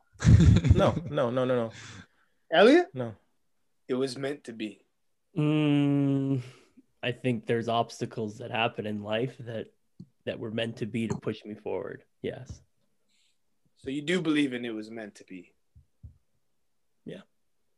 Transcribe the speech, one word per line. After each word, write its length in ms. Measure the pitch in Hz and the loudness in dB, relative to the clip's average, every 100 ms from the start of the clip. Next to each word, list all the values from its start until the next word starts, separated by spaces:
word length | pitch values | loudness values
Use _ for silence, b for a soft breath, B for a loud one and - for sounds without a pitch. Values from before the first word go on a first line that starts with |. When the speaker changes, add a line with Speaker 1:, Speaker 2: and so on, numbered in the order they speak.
| _ - | _ 2
Speaker 1:
<laughs> 560 | - - 147 - - - | 8 8 10 6 6 4
Speaker 2:
No, 180 | 190 - - | 4 2 -4
no, 220 | 147 120 | -2 0
no, 120 | 127 | 0
no, 120 | 127 123 | 0 0
no. 160 | 113 B B B B B B _ _ | -2 B B B B B B _ _
Speaker 3:
Elliot? 320 | 165 220 330 349 | 6 8 8 4
Speaker 2:
No. 220 | 131 117 98 _ _ _ _ _ _ - | -4 -8 -10 _ _ _ _ _ _ -6
Speaker 3:
It 80 | 127 | -2
was 200 | 135 127 | -2 -4
meant 280 | 135 143 | -8 -8
to 100 | - | -12
be. 320 | 113 107 95 _ _ _ _ _ 170 | -10 -10 -12 _ _ _ _ _ -2
Speaker 4:
Mm, 1040 | 151 151 147 143 143 143 139 139 135 135 120 B B - _ _ | 0 2 2 2 2 2 0 0 -2 -4 -6 B B -20 _ _
I 100 | 123 | -8
think 340 | 120 127 117 - | -4 -2 -2 -2
there's 200 | 117 117 | -2 0
obstacles 680 | 117 117 - 120 - 107 110 | 0 -2 -6 -10 -6 -8 -10
that 140 | 117 | -8
happen 340 | 117 117 - 104 | -2 -2 -2 -6
in 160 | 107 | -6
life 340 | 104 110 131 - | -4 -4 -4 -8
that, 280 | 117 110 - _ _ - - _ 120 | -10 -10 -10 _ _ -20 -20 _ -10
that 120 | - | -8
were 140 | 113 | -8
meant 260 | 113 117 117 | -6 -6 -6
to 80 | 107 | -6
be 220 | 117 110 | -4 -4
to 80 | 101 | -4
push 280 | - 107 107 | -6 -8 -12
me 100 | 104 | -12
forward. 480 | 98 95 - - _ _ | -8 -8 -8 -12 _ _
Yes. 400 | 139 123 127 - _ _ _ _ _ _ _ _ _ _ _ _ | -10 -10 -14 -18 _ _ _ _ _ _ _ _ _ _ _ _
Speaker 3:
So 100 | 131 | -8
you 120 | 143 | -6
do 180 | 147 180 | -2 -2
believe 320 | 160 151 139 | 0 2 0
in 100 | 123 120 | -2 -6
"it 80 | 110 | -8
was 160 | 110 | -10
meant 240 | 113 104 - | -12 -14 -16
to 80 | - | -18
be"? 280 | 92 - _ _ - _ _ - - _ _ _ _ _ _ _ _ - | -18 -18 _ _ -20 _ _ -20 -20 _ _ _ _ _ _ _ _ -18
Speaker 4:
Yeah. 160 | 202 - _ _ _ _ | -18 -20 _ _ _ _